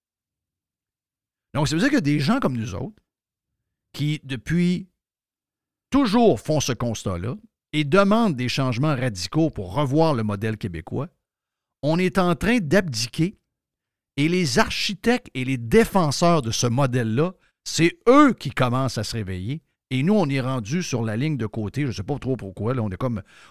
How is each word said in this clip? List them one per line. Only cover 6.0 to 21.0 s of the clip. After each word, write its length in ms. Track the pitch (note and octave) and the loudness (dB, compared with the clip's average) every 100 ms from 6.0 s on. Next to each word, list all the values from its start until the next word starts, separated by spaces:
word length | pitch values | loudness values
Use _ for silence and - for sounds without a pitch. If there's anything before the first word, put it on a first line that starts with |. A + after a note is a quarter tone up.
| B3+ A3 A3+ A#2+ | 4 6 4 4
font 200 | - D3+ | 0 0
ce 120 | - | 0
constat-là 640 | A#2+ A#2+ G#2+ - F2 G2 G#3 - _ _ | -2 -2 -4 -4 -4 -6 -8 -14 _ _
et 100 | D3+ | -4
demandent 540 | D3 F3+ G3 G#3+ A3+ B2+ | 2 4 4 4 2 0
des 120 | B2 | -2
changements 460 | - C3 A#2 D3+ | 0 -2 0 0
radicaux 560 | C3+ B2+ G2 - D#3 D#3+ | 0 -2 -4 -4 0 0
pour 240 | - F#2 | -2 -6
revoir 400 | G#2+ C#3+ C#3+ D#3+ | -2 0 2 2
le 80 | C3 | 2
modèle 340 | G#2+ G2+ A2 G#2+ | -2 -2 -4 -4
québécois. 520 | G2+ E2 - A2+ D3 _ _ _ _ _ _ _ | -6 -8 -8 -8 -8 _ _ _ _ _ _ _
On 160 | - E3 | -2 2
est 180 | F#3 G3 | 2 2
en 180 | F3 E3 | 2 2
train 220 | F3+ B3 | 2 0
d'abdiquer 760 | D#3 F3+ F#3 A2 A#2 - E3+ - _ _ _ _ _ _ _ - | 4 2 2 -6 -8 -2 -4 -4 _ _ _ _ _ _ _ -2
et 120 | D3+ | 0
les 300 | F3+ E3 A#2+ | 2 0 2
architectes 720 | A3 - - G3 A#3 A#3+ - | 0 -2 -6 -2 0 -2 -2
et 100 | C3 | -8
les 140 | B2+ C3+ | -4 -4
défenseurs 800 | A#2 G#3+ A3+ G3 D#3 - F3 E3 | 2 4 4 2 0 2 2 2
de 120 | A2+ | 0
ce 160 | - C#3+ | -2 0
modèle-là, 680 | C3+ C#3 B2 A2+ A2 E3+ - _ _ | 2 0 0 0 0 -2 -4 _ _
c'est 340 | - - E3 - - | -8 2 2 2 6
eux 240 | C#4 D4 | 8 6
qui 180 | - C#3 | 4 -6
commencent 460 | - B2+ B2 C3+ - | -2 0 0 -2 -4
à 80 | |
se 100 | G#2 | -6
réveiller 480 | A#2+ F#2+ F#2 F#2+ D3+ _ _ _ | -6 -6 -8 -8 -10 _ _ _
et 120 | C3 | -2
nous, 120 | D#3 | 2
on 140 | G#3+ D#3 | 2 2
est 100 | C3+ | 0
rendus 420 | B2+ C3 G#2 E3+ | -2 -4 -4 -4
sur 200 | - A#2+ | -2 -4